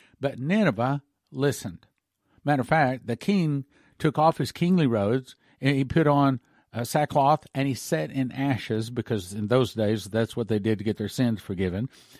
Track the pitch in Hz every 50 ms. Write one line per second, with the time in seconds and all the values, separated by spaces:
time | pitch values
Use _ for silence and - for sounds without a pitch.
0 | _ _ _ - 127 139 - - 131 151 190 220 214 160 104 113 120 131 139 143
1 | - _ _ _ _ _ - 135 135 143 131 - - - 87 - _ _ _ _
2 | _ _ _ _ _ _ _ _ - 143 147 135 120 - 156 160 147 127 131 123
3 | - 117 117 - - - 208 196 170 151 143 139 131 _ _ _ _ _ _ -
4 | - 156 - - 151 165 160 - 139 - - - 175 175 185 180 156 123 113 104
5 | 101 104 120 135 131 - - _ _ _ _ - - 135 143 135 139 127 - 165
6 | 160 147 143 143 139 135 135 120 _ _ _ _ _ _ - 113 120 - - 156
7 | 147 - - 151 135 139 156 147 - - - 135 139 139 127 - - - 170 156
8 | 156 156 - 135 131 123 - 131 139 143 131 107 - - 117 110 110 113 120 117
9 | 110 - 120 104 92 90 101 110 104 101 120 131 123 - - 110 107 104 110 107
10 | 90 98 101 110 117 - - 123 113 95 113 104 98 113 110 98 104 113 104 -
11 | 107 101 - - 127 120 113 92 - - 98 87 98 90 85 98 123 - _ -
12 | - _ -